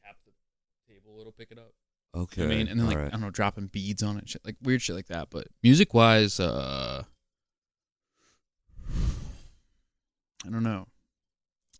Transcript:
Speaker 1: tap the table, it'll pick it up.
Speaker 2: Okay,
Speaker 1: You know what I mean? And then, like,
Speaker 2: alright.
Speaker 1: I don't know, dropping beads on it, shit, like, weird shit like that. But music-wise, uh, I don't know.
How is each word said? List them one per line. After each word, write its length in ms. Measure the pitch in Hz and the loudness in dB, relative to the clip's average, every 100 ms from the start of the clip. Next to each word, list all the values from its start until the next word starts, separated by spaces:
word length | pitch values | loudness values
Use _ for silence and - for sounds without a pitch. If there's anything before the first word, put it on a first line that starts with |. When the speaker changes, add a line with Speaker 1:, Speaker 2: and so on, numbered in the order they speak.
Speaker 1:
tap 140 | 101 98 107 | -20 -20 _
the 60 | 98 _ _ _ _ _ | _ _ _ _ _ _
table, 260 | 98 107 107 | -20 -20 -20
it'll 120 | 110 | -20
pick 200 | 107 113 | -20 -20
it 60 | 117 | -20
up. 140 | 113 _ _ _ _ | -20 _ _ _ _
Speaker 2:
Okay, 280 | 85 90 - | -6 -4 -2
Speaker 1:
You 60 | 78 | -2
know 20 | |
what 60 | 73 | 0
I 20 | |
mean? 100 | 73 | -2
And 120 | 117 | 0
then, 80 | 117 | 0
like, 80 | 76 | 0
Speaker 2:
alright. 100 | 73 | -4
Speaker 1:
I 40 | |
don't 100 | 110 | -6
know, 80 | 104 | -6
dropping 360 | 92 101 - 98 | -4 -4 -4 -8
beads 360 | 101 98 101 | -8 -6 -4
on 140 | 107 104 | -4 -6
it, 120 | - | -10
shit, 140 | - - | -14 -14
like, 120 | 107 | -8
weird 200 | 131 127 | -2 -2
shit 140 | - 90 | -2 -8
like 120 | - | -8
that. 220 | 85 71 | -10 -10
But 180 | 82 - _ | -12 -14 _
music-wise, 760 | 117 151 208 117 113 110 104 - | 8 8 8 6 8 6 4 0
uh, 640 | 87 62 65 67 62 67 - _ _ _ _ _ _ _ _ _ _ _ _ _ _ _ _ - - - - - - - - - _ _ _ _ _ _ _ - - | -2 -2 -4 -6 -6 -8 -12 _ _ _ _ _ _ _ _ _ _ _ _ _ _ _ _ -16 -6 -2 -2 -2 -8 -14 -20 -20 _ _ _ _ _ _ _ -18 -8
I 40 | |
don't 140 | 113 | -2
know. 240 | 113 98 95 _ _ _ _ _ _ _ _ | -2 -2 -8 _ _ _ _ _ _ _ _